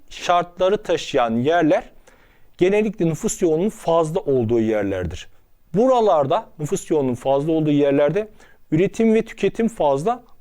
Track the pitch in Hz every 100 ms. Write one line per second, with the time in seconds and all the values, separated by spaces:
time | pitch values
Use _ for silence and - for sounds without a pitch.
0 | - - - 175 175 - 185 202 - 160
1 | - 135 120 113 131 170 156 190 - -
2 | - - _ _ - - 180 208 214 -
3 | 165 156 220 - 175 156 208 - - 165
4 | 160 180 - 131 110 117 110 107 101 95
5 | 87 90 - - _ _ _ 175 262 247
6 | 214 160 135 185 226 - 147 202 - 156
7 | 131 120 135 139 151 160 151 147 143 139
8 | 147 180 214 - - - - 156 190 -
9 | 226 220 220 - 196 190 233 - 151 139
10 | 175 254 - -